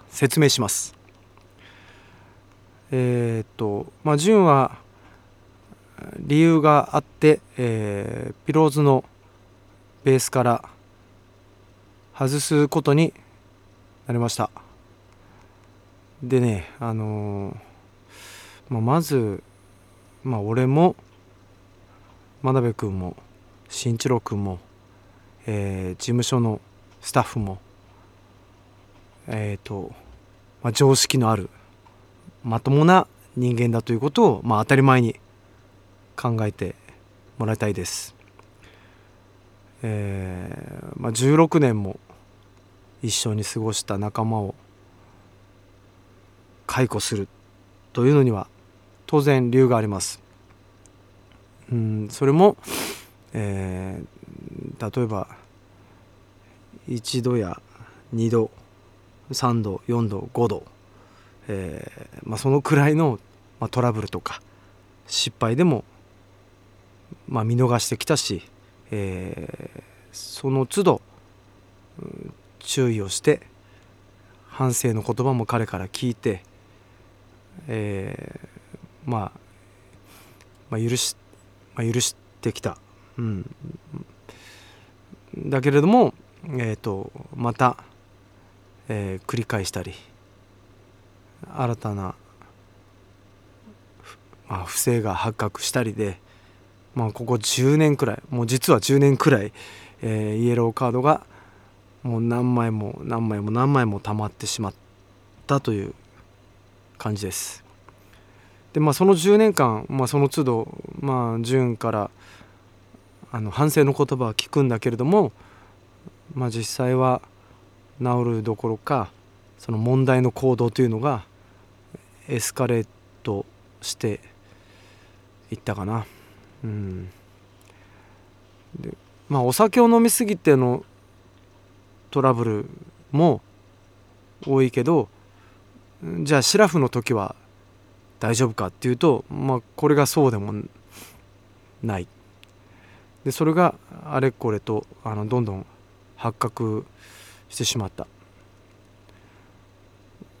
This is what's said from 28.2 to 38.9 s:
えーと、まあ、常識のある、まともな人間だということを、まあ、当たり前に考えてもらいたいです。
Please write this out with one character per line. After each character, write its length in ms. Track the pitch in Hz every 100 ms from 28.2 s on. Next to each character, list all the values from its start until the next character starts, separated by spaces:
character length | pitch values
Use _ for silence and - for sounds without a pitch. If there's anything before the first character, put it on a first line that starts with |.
| _ _ _ _ _ _ - - - _ -
え 320 | 110 104 101
ー 60 | -
と、 240 | 101 - - - - - _ _ _
ま 60 | 120
あ、 20 |
常 240 | 110 139 131
識 220 | - 131
の 120 | 113
あ 60 | 107
る、 140 | 87 - - _ _ _ - _ - -
ま 200 | 120 117
と 100 | -
も 140 | 139 160
な 200 | 185 - _ - -
人 220 | 123 120
間 120 | 120
だ 120 | 117
と 100 | -
い 60 | 113
う 20 |
こ 120 | 143
と 240 | 240 208 104
を、 60 | 117
ま 140 | 107
あ、 40 |
当 60 | 110
た 60 | 135
り 40 |
前 200 | 135 127
に 180 | 117 - - _ _ _ _ _ _ _ _ -
考 220 | 120 113 107
え 60 |
て 240 | - 92 - - - _ _ _ -
も 80 | 110
ら 80 |
い 40 | 110
た 120 | 107
い 40 |
で 120 | 92 87
す。 280 | - - - _ _ - _ - - -